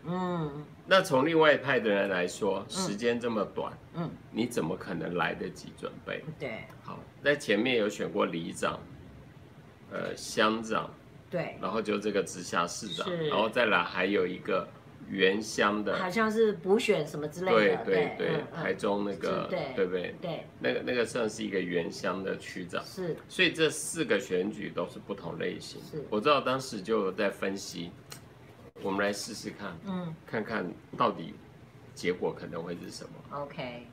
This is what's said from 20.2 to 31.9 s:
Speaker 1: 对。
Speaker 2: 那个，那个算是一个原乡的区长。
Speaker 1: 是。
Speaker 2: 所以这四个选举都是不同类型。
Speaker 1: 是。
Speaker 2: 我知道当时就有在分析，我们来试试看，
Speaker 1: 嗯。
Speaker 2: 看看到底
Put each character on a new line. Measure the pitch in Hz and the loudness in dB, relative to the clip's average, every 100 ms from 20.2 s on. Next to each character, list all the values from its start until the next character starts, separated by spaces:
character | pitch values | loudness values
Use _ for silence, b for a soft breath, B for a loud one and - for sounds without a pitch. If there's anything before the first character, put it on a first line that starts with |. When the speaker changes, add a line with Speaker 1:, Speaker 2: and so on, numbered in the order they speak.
Speaker 1:
对。 | 175 147 - - | -6 -6 -8 -4
Speaker 2:
那 | 127 | -2
个， | 123 127 | 0 0
那 | |
个 | 123 113 | 0 0
算 | - 110 | 0 -2
是 | 107 110 | -2 -2
一 | |
个 | 95 | 0
原 | 90 87 82 | 0 0 0
乡 | 80 98 92 | -2 -4 -2
的 | 95 90 | -2 -4
区 | - - 87 | -6 -10 -6
长。 | 92 | -6
Speaker 1:
是。 | 95 - 180 151 - | -6 -6 -4 -4 -8
Speaker 2:
所 | - 180 | 4 4
以 | |
这 | - 156 | 6 2
四 | 143 - 165 | 2 -6 -2
个 | 147 104 | 2 2
选 | - 90 98 | 2 0 0
举 | 107 - | -2 -6
都 | 85 90 | -4 -4
是 | - | -6
不 | - | -8
同 | - - 82 | -8 -6 -4
类 | - - | -4 -4
型。 | - - - | -10 -14 -10
Speaker 1:
是。 | 156 135 | -10 -2
Speaker 2:
我 | 107 | 0
知 | 123 | 4
道 | 143 | 4
当 | 127 131 | 4 0
时 | - 110 | -2 -8
就 | 92 110 98 | 0 2 2
有 | |
在 | 92 101 | 2 0
分 | - 101 98 | 0 -4 -4
析， | - 90 85 - - - - - - - - - | -8 -8 -10 -12 -18 -18 -18 -20 -20 -20 -20 -6
我 | 98 | -2
们 | 98 101 | 2 2
来 | |
试 | 101 - | 0 -6
试 | 104 - | -8 -10
看， | - 101 170 196 | -8 -10 -10 -6
Speaker 1:
嗯。 | 180 175 160 - | -6 -6 -10 -6
Speaker 2:
看 | 120 | -6
看 | 104 110 90 - - - | -4 -4 -4 -8 -14 0
到 | 120 | 2
底 | 90 82 - - - - - - | 2 -8 -12 -18 -20 -20 -20 -20